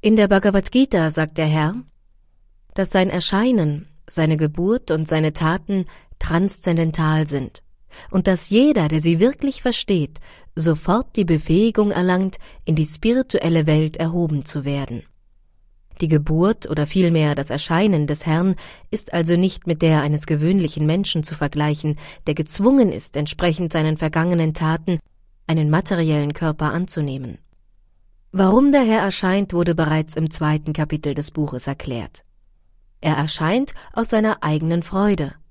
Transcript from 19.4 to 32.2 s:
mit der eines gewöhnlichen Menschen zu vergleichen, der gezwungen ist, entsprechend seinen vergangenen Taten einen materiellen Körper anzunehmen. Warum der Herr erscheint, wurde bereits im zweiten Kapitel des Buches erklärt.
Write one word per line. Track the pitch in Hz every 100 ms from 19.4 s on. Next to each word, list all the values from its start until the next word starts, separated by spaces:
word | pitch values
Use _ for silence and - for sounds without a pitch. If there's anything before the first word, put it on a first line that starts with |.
| 190 - -
mit | 160
der | 165 156
eines | 143 151 147
gewöhnlichen | 151 156 190 160 151 151
Menschen | 170 196 165
zu | 147
vergleichen, | 151 147 147 151 147 151 147 - - -
der |
gezwungen | 151 151 - 208 269 214
ist, | 95 - 143
entsprechend | 151 - 175 165 175
seinen | 165 156 156
vergangenen | 156 160 165 175 160
Taten | 156 156 160 160 170 - _ _ _ -
einen | 165 151
materiellen | 156 190 180 160 151 147
Körper | 151 165 151 151
anzunehmen. | 165 180 - 147 135 127 - _ _ _ _ _ _ _ _ _
Warum | 185 190 214 285
der | 277
Herr | 240 220
erscheint, | 196 - 185 196 196
wurde | 175 175
bereits | 165 156 156 156 -
im | 156
zweiten | - 151 151 151
Kapitel | 151 - 202 151
des | 143 147
Buches | - 147 127 -
erklärt. | 139 - 120 92 -